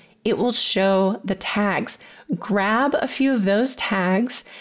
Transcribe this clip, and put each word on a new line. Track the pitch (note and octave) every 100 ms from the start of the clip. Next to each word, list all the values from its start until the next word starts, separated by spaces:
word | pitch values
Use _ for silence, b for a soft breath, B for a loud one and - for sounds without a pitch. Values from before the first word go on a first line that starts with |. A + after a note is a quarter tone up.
| B B
it | - -
will | A#3+
show | A#3+ - F#3+ G3 F#3+ F#3+ A3+
the | F#3+ F#3+
tags. | - G#3 G#3 D#3 - - B B B G3+
Grab | - G3+ G3 A3+ C#4+ D4+
a | B3+
few | - C4+
of | B3
those | F#3+ G#3 C4 -
tags | - G3 F3+ F#3+ B3 - - B